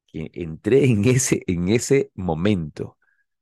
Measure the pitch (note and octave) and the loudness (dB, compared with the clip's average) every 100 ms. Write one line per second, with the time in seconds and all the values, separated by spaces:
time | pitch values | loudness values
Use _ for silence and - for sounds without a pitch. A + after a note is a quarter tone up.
0 | _ E2 D#2 - E2 D#2+ - C3+ C#3+ G#2 | _ -14 -12 -10 -12 -8 2 4 4 4
1 | A#2 B2+ - - - E2+ F2+ A#2+ - C#3 | 2 2 2 -2 -2 -2 2 0 2 0
2 | - - F#2 D#2+ G2 G2+ D#2 - - _ | 0 -6 -6 -2 0 -2 -4 -10 -14 _
3 | _ _ _ _ | _ _ _ _